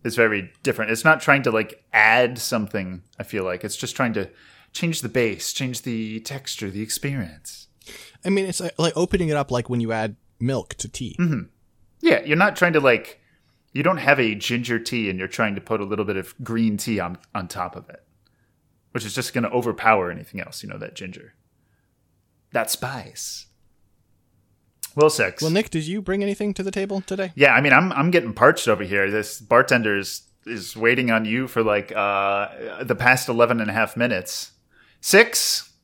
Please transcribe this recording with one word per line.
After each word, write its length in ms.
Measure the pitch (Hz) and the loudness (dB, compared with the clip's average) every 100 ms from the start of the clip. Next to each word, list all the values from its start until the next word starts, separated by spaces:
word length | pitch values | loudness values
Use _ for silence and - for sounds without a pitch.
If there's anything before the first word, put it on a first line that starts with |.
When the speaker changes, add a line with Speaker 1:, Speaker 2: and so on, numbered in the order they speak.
Speaker 1:
is 120 | 120 117 | -2 4
very 360 | 113 104 90 _ | 4 4 -4 _
different. 280 | 135 117 110 | -4 -2 -2
It's 120 | 113 160 | 2 4
not 160 | 156 | 4
trying 220 | - 139 | 4 2
to, 80 | 127 | 4
like, 320 | 110 107 - _ | 0 -2 -8 _
add 440 | 110 107 120 123 123 | 4 6 6 2 0
something, 640 | - 117 101 107 92 90 _ _ | -4 -4 -4 -6 -8 -12 _ _
I 40 | |
feel 200 | 107 107 | -8 -6
like. 200 | 92 90 | -4 -6
It's 120 | 104 - | -8 -8
just 200 | 131 - | -10 -2
trying 180 | 123 | -2
to 160 | 104 92 _ _ _ _ | -2 -6 _ _ _ _
change 280 | - 175 160 | -6 -4 -4
the 80 | 120 | -2
base, 440 | 131 117 92 - | 0 0 -2 -8
change 300 | - 131 120 | -6 -6 -6
the 360 | 131 113 110 110 | -6 -6 -6 -10
texture, 480 | 110 139 135 - 104 | -10 -12 -12 -10 -8
the 120 | 98 | -8
experience. 840 | 110 - 143 139 87 - - - - _ - - - _ 185 | -8 -6 -4 -6 -8 -12 -20 -20 -20 _ -20 -20 -20 _ -2
Speaker 2:
I 40 | |
mean, 160 | 196 190 | 0 0
it's, 160 | 170 | -4
uh, 80 | 170 - | -6 0
like, 160 | 165 156 | 0 0
opening 340 | 175 190 165 | 0 2 0
it 80 | 147 | 0
up 140 | 139 | 0
like 180 | 123 117 | -2 -2
when 100 | 123 | -2
you 120 | 113 | -2
add 240 | 113 110 - _ _ | -2 -4 -6 _ _
milk 360 | 120 131 - - | -2 -2 -6 -12
to 120 | 95 | -12
tea. 260 | - 127 - | -10 -10 -2
Speaker 1:
Mm-hmm. 240 | 175 139 - _ _ _ _ _ | 0 0 -6 _ _ _ _ _
Yeah, 200 | 330 - | 4 4
you're 140 | 147 156 | 2 2
not 180 | 202 202 | 2 4
trying 180 | 175 | 2
to, 60 | 156 | 6
like, 420 | 139 117 - - _ _ _ _ _ | 4 4 0 -20 _ _ _ _ _
you 100 | 139 | -2
don't 140 | 151 170 | 0 2
have 220 | 139 139 | 2 4
a 160 | 113 104 | 2 0
ginger 440 | - 120 120 117 | -2 -4 0 -2
tea 300 | 117 123 104 | -2 -4 -4
and 80 | 92 | -4
you're 80 | 92 | -6
trying 280 | - 107 98 | -2 -2 -2
to 60 | |
put 200 | - 110 | -4 -4
a 40 | 101 | -2
little 200 | 104 101 | -4 -2
bit 120 | 95 | -4
of 180 | 90 - | -6 -14
green 340 | 117 113 113 104 | -6 0 0 0
tea 220 | - 104 | -2 -4
on, 180 | 87 92 _ | -4 -8 _
on 140 | 104 90 | -10 -10
top 280 | 95 90 92 | -8 -8 -10
of 140 | - | -18
it, 140 | - _ _ _ _ _ _ _ _ _ | -20 _ _ _ _ _ _ _ _ _
which 140 | 120 107 | -10 -8
is 80 | 127 | -8
just 180 | 120 | -4
gonna 160 | 127 113 | -4 0
overpower 600 | 120 120 101 113 107 87 | 0 -2 2 4 4 2
anything 280 | 85 - 98 | -8 -12 -14
else, 240 | - - | -14 -14
you 60 | 101 | -14
know, 80 | 101 | -14
that 180 | 104 - | -14 -12
ginger. 380 | 95 - - _ _ _ _ _ _ _ _ _ _ _ _ | -14 -16 -20 _ _ _ _ _ _ _ _ _ _ _ _
That 180 | 120 113 | -4 -2
spice. 760 | - 127 135 - - - - - _ _ _ _ _ _ _ _ _ _ _ _ _ - 147 | -4 -6 -10 -14 -14 -12 -14 -18 _ _ _ _ _ _ _ _ _ _ _ _ _ -10 4
Will 140 | 151 | 4
six. 320 | 147 95 - | 4 -2 -2
Speaker 2:
Well, 100 | 160 | -2
Nick, 180 | 180 220 | 0 -2
did 160 | 165 156 | -6 -6
you 160 | 202 | -8
bring 220 | 185 196 | -4 -4
anything 300 | 202 196 208 196 | -4 -4 -4 -4
to 80 | |
the 80 | 190 | -6
table 300 | 196 196 196 | -6 -4 -6
today? 320 | - 190 180 131 | -6 -6 -6 2
Speaker 1:
Yeah, 180 | 139 | 4
I 80 | 117 | 6
mean, 120 | 143 | 6
I'm, 180 | 131 180 | 6 6
I'm 180 | 139 165 | 0 4
getting 220 | 175 117 | 2 2
parched 340 | 104 123 160 120 | 6 6 6 0
over 160 | 101 | 0
here. 280 | 95 101 98 | 0 0 0
This 280 | 107 101 - | 0 -4 -12
bartender 580 | 107 120 131 127 110 101 | 4 4 6 2 2 0
is, 240 | 98 - _ _ - | -2 -12 _ _ -12
is 300 | 113 85 110 | -12 -10 0
waiting 340 | 117 127 123 | 2 2 2
on 140 | 113 110 | 0 0
you 220 | 117 131 | -2 -2
for, 160 | - | 0
like, 280 | 110 104 101 110 | 2 0 -2 -2
uh, 880 | 101 101 98 101 101 - - - | 0 0 0 0 -4 -8 -12 -10
the 120 | 117 110 | -4 2
past 320 | 123 127 - | 4 4 2
eleven 320 | 117 117 117 | 2 4 4
and 80 | 107 | -2
a 40 | |
half 240 | 104 107 - | -2 -2 -2
minutes. 540 | 120 98 - - - _ _ _ _ _ | -2 -2 -6 -12 -12 _ _ _ _ _
Six. 720 | - 196 233 - - - - _ | 4 6 6 2 -2 -4 -6 _